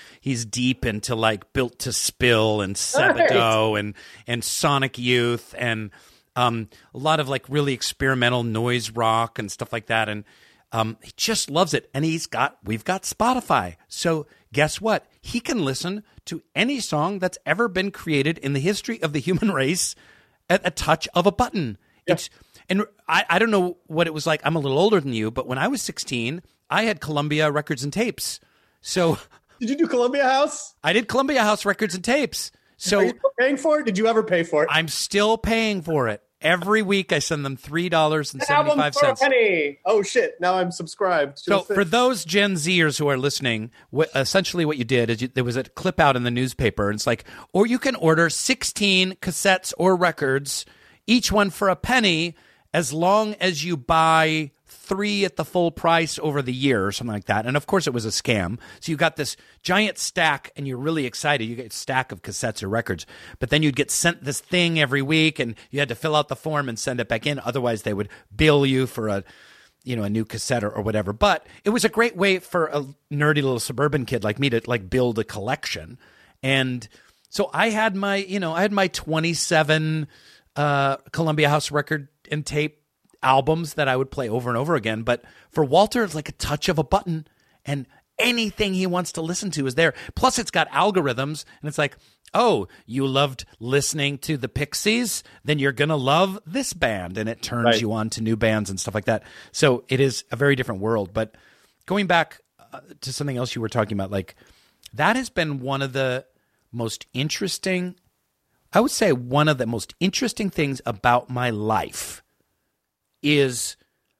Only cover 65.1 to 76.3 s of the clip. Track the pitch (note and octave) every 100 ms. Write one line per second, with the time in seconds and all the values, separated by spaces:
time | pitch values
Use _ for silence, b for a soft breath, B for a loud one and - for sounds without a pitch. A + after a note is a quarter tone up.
65.1 | D#3+ D#3 D3 A#2 G#2+ B C#3 C#3 A2+ D#3+
66.1 | D3+ C#3+ C3 D#3+ D3+ C3+ A2+ - B2 A#2+
67.1 | A2+ C#3+ C#3 - C3 B2 A2 A2+ G2+ G2+
68.1 | B B G2+ D#3 C#3+ C#3 C3 B2+ - G#2+
69.1 | G2 - B B B B B B2+ A#2+ G#2
70.1 | A2 G#2+ A2+ - A#2+ G#2 A2 G#2 G#2+ F#2+
71.1 | G#2 G#3 E3 - B G3+ A3 G#3+ G#3+ A#3
72.1 | F3 G3 F#3 - F3+ D#3 D3 C3+ - _
73.1 | C#3+ D3 D3 C3+ A#2+ - B2+ D3 D3 A#2
74.1 | A#2+ G#2+ G#2+ C#3 A#2 - A#2+ F#2 B2+ B2
75.1 | A2 G#2+ A2 G#2 D3 - - D#2+ B2 b
76.1 | b b